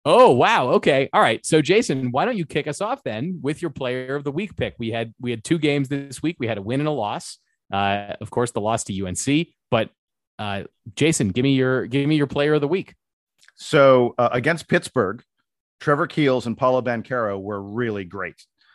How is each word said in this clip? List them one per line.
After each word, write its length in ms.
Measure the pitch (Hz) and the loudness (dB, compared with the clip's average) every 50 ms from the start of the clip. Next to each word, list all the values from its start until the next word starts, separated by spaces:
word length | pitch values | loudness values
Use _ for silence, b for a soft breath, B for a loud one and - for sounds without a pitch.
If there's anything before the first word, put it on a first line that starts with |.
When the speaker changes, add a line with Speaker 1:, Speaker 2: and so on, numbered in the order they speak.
| - | 0
Speaker 1:
Oh, 280 | 143 170 233 254 214 135 | 4 6 8 8 8 8
wow! 380 | 120 151 202 233 190 131 123 | 6 4 4 4 2 2 2
Okay. 380 | 160 214 - - 143 135 139 - - | 2 2 4 4 2 2 2 2 2
All 80 | 196 | 2
right. 260 | 202 127 113 - - | 4 4 2 0 -2
So, 160 | - 165 156 147 | 2 2 2 4
Jason, 480 | 131 185 220 240 - 151 135 131 123 | 4 4 2 2 0 -2 -2 -2 -2
why 140 | 120 139 170 | -2 -2 -2
don't 120 | 233 254 | -2 -2
you 80 | 196 165 | -4 -6
kick 220 | - - 156 135 | -4 -4 -4 -4
us 140 | 151 143 - | -4 -6 -6
off 240 | 190 214 269 - - | -4 -4 -4 -6 -6
then 340 | 135 107 107 123 185 185 160 | -8 -6 -6 -6 -6 -6 -6
with 220 | 127 139 156 156 175 | -6 -6 -6 -4 -6
your 80 | 165 | -8
player 460 | 131 - 135 123 123 127 127 127 139 | -8 -6 -6 -4 -4 -4 -6 -6 -6
of 80 | 147 135 | -6 -4
the 80 | 147 135 | -4 -4
week 240 | 165 214 202 - | -4 -6 -6 -6
pick? 180 | - 131 104 - | -6 -6 -6 -4
We 140 | - 117 113 | -6 -6 -4
had, 240 | 110 117 113 113 - - | -4 -4 -6 -6 -8 -10
we 100 | 123 120 | -6 -6
had 140 | 120 113 - | -6 -4 -2
two 160 | - 160 170 | -2 -2 2
games 280 | 147 147 143 143 139 131 | 2 2 2 2 0 -2
this 320 | 143 139 139 139 127 - | -4 -6 -6 -8 -12 -6
week. 160 | - 156 175 - | -6 -6 -4 -4
We 80 | 127 110 | -4 -4
had 100 | 110 101 | -4 -4
a 40 | 95 | -4
win 180 | 107 123 139 | -4 -4 -2
and 80 | 147 151 | -2 -2
a 40 | 151 | -2
loss. 460 | 131 107 104 120 170 - - - _ _ _ _ _ _ - 101 | -2 -4 -4 -6 -8 -10 -14 -20 _ _ _ _ _ _ -4 -2
Uh, 420 | 98 101 98 98 101 101 101 - - | 0 0 0 0 -2 -4 -8 -12 -12
of 80 | 113 - | -10 -6
course, 220 | - 120 123 117 | -2 -2 -2 -2
the 100 | - 117 | -2 -4
loss 220 | 101 107 117 113 - | -2 -2 -2 -2 -4
to 80 | - 101 | -6 -6
U 120 | 95 98 | -6 -6
N 80 | 92 92 | -6 -6
C, 400 | - - 135 143 151 175 - _ _ _ - | -4 -2 0 0 0 0 -4 _ _ _ 0
but, 200 | 123 113 110 - _ _ _ _ _ _ _ _ _ - | 0 0 0 -2 _ _ _ _ _ _ _ _ _ -10
uh, 240 | 107 101 98 98 85 - _ _ - 113 - | -8 -6 -6 -6 -8 -10 _ _ -20 -12 -4
Jason, 320 | - 139 160 160 - 120 98 | 0 2 2 2 2 0 0
give 160 | 92 120 127 | 0 2 2
me 100 | 139 139 | 2 2
your, 320 | 131 131 127 131 123 95 | 2 2 2 0 -2 -2
give 220 | 117 123 139 139 151 | -2 -2 -2 0 2
me 80 | 156 | 2
your 100 | 151 143 | 2 0
player 280 | 131 - 143 143 151 151 | 0 0 -2 0 2 2
of 60 | 151 | 2
the 60 | 143 | 0
week. 300 | 139 170 196 - - - _ _ _ _ _ _ _ _ _ _ _ _ | 0 -2 -2 -4 -6 -16 _ _ _ _ _ _ _ _ _ _ _ _
Speaker 2:
So, 600 | - - - - 147 139 135 131 127 123 117 - - | -18 -6 2 4 6 8 8 8 8 6 2 2 0
uh, 120 | 120 120 - | 0 2 2
against 340 | 123 123 151 170 156 - | 0 0 0 -2 -2 -2
Pittsburgh, 560 | - 180 175 - - - 131 104 92 107 123 - _ _ _ _ _ _ _ _ _ _ - | 0 0 0 0 0 -2 0 0 0 -2 -8 -14 _ _ _ _ _ _ _ _ _ _ -8
Trevor 300 | - 151 147 143 170 - | 0 0 2 2 0 -2
Keels 380 | - 165 151 131 131 127 113 | 0 0 2 2 2 0 -2
and 120 | 120 110 - | -4 -4 0
Paolo 240 | 131 127 131 127 117 | 0 2 2 2 0
Banchero 580 | 123 120 113 104 - 131 123 113 104 101 98 | -2 -4 -4 -6 -6 -4 -2 -2 -2 -4 -4
were 220 | 95 101 104 101 98 | -6 -6 -8 -8 -8
really 420 | 101 104 117 123 117 104 101 98 | -8 -6 -4 -4 -2 -4 -6 -8
great. 400 | 85 98 98 92 85 73 _ - _ _ b b b | -8 -10 -10 -10 -10 -10 _ -20 _ _ b b b